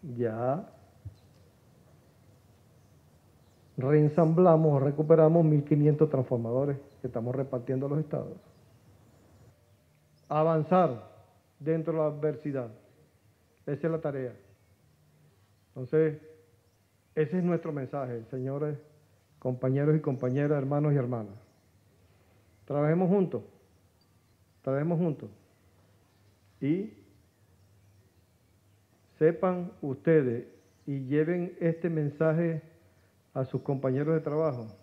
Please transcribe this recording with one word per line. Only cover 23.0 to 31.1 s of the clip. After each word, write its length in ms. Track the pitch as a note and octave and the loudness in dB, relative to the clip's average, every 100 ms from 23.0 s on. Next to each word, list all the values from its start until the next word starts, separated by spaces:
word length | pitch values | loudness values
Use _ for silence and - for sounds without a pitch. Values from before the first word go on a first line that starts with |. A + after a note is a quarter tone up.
| F#3 | 2
juntos. 340 | G3+ F3 B2+ - - _ _ _ _ _ _ _ _ _ _ | 2 2 -2 -10 -20 _ _ _ _ _ _ _ _ _ _
Trabajemos 360 | - C3+ D#3 E3+ | -4 -2 0 0
juntos. 320 | F3 C#3+ G#2+ - _ _ _ _ _ _ _ _ _ _ _ _ | 0 -4 -10 -18 _ _ _ _ _ _ _ _ _ _ _ _
Y 320 | C3+ E3+ A3 - - _ _ _ _ _ _ _ _ _ _ _ _ _ _ _ _ _ _ _ _ _ | -2 -2 -4 -12 -20 _ _ _ _ _ _ _ _ _ _ _ _ _ _ _ _ _ _ _ _ _
sepan 540 | D#3 E3+ F#3 F3+ F3+ - | 2 2 -2 -2 -6 -10
ustedes 680 | D3+ C3 - D#3+ C3 A#2 - - _ _ - | -8 -4 2 4 4 -2 -8 -20 _ _ -8
y 180 | C#3 | -8
lleven 500 | C3 | -2